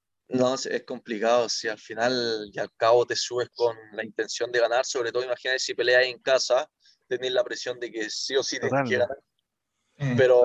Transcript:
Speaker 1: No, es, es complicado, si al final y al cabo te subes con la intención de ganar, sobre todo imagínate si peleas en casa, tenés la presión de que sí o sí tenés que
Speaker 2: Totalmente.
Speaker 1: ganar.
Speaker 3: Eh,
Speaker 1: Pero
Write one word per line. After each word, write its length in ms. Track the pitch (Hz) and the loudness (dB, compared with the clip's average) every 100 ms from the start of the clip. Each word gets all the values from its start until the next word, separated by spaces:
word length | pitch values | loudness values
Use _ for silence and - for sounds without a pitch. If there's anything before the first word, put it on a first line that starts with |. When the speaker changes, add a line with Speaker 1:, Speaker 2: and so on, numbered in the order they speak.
| _ _ _ | _ _ _
Speaker 1:
No, 260 | 127 127 | 0 0
es, 120 | 131 - | 0 -4
es 180 | 120 | -8
complicado, 640 | - 123 - 107 113 120 110 | -8 -12 -8 -2 2 2 2
si 200 | - 113 | -4 -6
al 100 | 107 | -10
final 680 | - 110 120 127 117 110 104 | -10 -4 -2 0 -2 -4 -8
y 60 | 113 | -10
al 100 | 107 - | -10 0
cabo 300 | 113 120 117 | 4 4 4
te 100 | 113 | -2
subes 320 | - 123 117 - | -4 -4 -6 -2
con 180 | 120 113 107 | -2 -2 -10
la 100 | 107 | -10
intención 480 | 110 - 107 - 120 | -8 -6 -6 -6 -2
de 80 | 123 | 0
ganar, 240 | 113 120 | 2 0
sobre 260 | - 127 117 | -2 -4 -2
todo 140 | 123 | -4
imagínate 340 | 127 123 131 131 | -4 -4 -4 -4
si 160 | - | -4
peleas 300 | 123 120 127 | -2 4 4
en 140 | 127 120 | 4 -2
casa, 480 | 135 127 - 127 156 _ _ _ _ | 0 0 2 0 0 _ _ _ _
tenés 240 | 123 127 | -4 -2
la 100 | 127 | -2
presión 380 | 120 113 127 123 | -2 -6 -8 -8
de 100 | 117 | -8
que 180 | 110 107 | -6 -6
sí 260 | - - 135 | -6 -2 -2
o 60 | |
sí 160 | 120 135 | -2 -4
tenés 280 | 123 135 127 | -2 0 0
que 100 | 123 | 0
Speaker 2:
Totalmente. 0 | |
Speaker 1:
ganar. 200 | 120 135 _ _ _ _ _ _ _ _ | 0 -4 _ _ _ _ _ _ _ _
Speaker 3:
Eh, 180 | 139 123 | 0 4
Speaker 1:
Pero 240 | 127 123 | 6 8